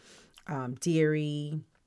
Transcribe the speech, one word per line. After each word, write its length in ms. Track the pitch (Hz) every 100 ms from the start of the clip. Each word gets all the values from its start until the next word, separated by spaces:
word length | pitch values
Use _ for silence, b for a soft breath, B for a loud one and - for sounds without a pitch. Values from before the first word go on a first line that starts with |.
| B B B B -
um, 280 | 139 127 127
dairy, 800 | 175 160 156 151 151 147 147 156 - _